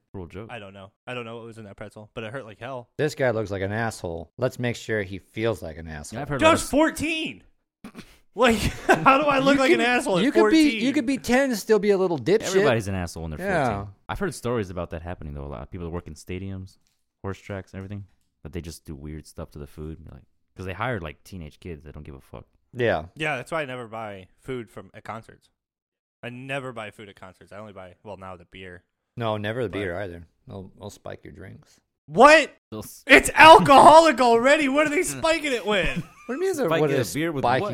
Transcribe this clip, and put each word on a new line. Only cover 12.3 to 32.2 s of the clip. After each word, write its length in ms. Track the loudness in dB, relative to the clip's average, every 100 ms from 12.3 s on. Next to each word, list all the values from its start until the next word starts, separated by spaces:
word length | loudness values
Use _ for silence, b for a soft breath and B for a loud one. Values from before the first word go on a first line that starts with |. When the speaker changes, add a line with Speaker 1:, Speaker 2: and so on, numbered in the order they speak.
| 0
Speaker 1:
Everybody's 440 | 2 2 2 2 0
an 60 |
asshole 280 | -4 -6 -8
when 60 | -10
they're 80 | -8 -4
Speaker 3:
Yeah. 280 | 0 0
Speaker 1:
fourteen. 200 | -2 -8 -14 -10
I've 100 | -6
heard 160 | -6
stories 360 | -6 -6 -4 -4
about 200 | -8 -8
that 120 | -10
happening, 320 | -12 -12 -12
though, 100 | -12
a 40 | -12
lot. 220 | -12 -14
People 160 | -12 -10
that 40 |
work 140 | -10 -12
in 80 |
stadiums, 640 | -16 -12 -12 -10 -12 -14 _ _ _ _ _
horse 160 | -12 -12
tracks, 340 | -12 -14 -12
and 60 | -14
everything, 260 | -14 -14 -16 _ _ _
that 100 | -14
they 80 | -12
just 220 | -12 -14 -16
do 80 |
weird 320 | -16 -14 -14 -16
stuff 240 | -16 -16
to 60 | -16
the 80 | -18
food. 320 | -14 -14 -14
And, 120 | -18
like, 100 | -20 _ _ _ -16
'cause 80 | -12
they 60 |
hire, 260 | -8 -6 -6
like, 220 | -8 -14
teenage 360 | -18 -16 -16 -16
kids 240 | -16 -16
that 80 | -16
don't 120 | -18
give 100 | -18
a 60 | -18
fuck. 260 | -20 -20 -20 _ _
Speaker 3:
Yeah. 320 | -2 0 0 -4 -10
Speaker 2:
Yeah, 200 | -8 -8
that's 160 | -6
why 100 | -8
I 20 | -8
never 200 | -10 -12
buy 420 | -12 -12 -14 -18 _
food 300 | -12 -12 -12
from, 200 | -18 -20
at 100 | -20
concerts. 460 | -16 -16 -16 -20 _ _ _ _ _ _ _ _
I 80 | -16
never 420 | -14 -10 -10 -8
buy 180 | -12 -12
food 180 | -14 -20
at 60 | -20
concerts. 360 | -20 -20 -20
I 60 | -18
only 140 | -18
buy, 220 | -18 -20 -20
well, 140 | -16 -16
now 200 | -14 -18
the 100 | -20
beer. 380 | -18 -18 -18 _ _ _ -8
Speaker 3:
No, 200 | -4 -4
never 260 | -4 -4
the 60 | -6
Speaker 2:
But 100 | -4
Speaker 3:
beer 200 | -6 -6
either. 260 | -10 -12 -18 _ -18
They'll, 240 | -16 -18 -18
they'll 100 | -18
spike 340 | -16 -16 -16
your 100 | -18
drinks. 440 | -20 -20 -20 _ _ _ _ -4
Speaker 2:
What? 440 | 6